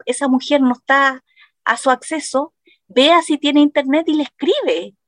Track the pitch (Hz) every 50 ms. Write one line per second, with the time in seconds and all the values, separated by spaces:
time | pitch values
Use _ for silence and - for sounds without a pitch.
0 | - - 254 - 285 262 262 254 - - 294 277 262 247 247 247 _ - 269 277
1 | 269 269 262 262 _ _ _ _ _ _ _ _ - - 233 240 - 269 254 254
2 | - - 311 302 - - - 262 294 339 _ _ _ _ _ _ _ - 190 247
3 | 269 302 339 339 330 - 302 285 - 285 285 294 294 294 - 302 277 269 277 320
4 | 330 330 302 302 277 - _ - 277 311 494 605 440 254 160 165 190 202 - _
5 | _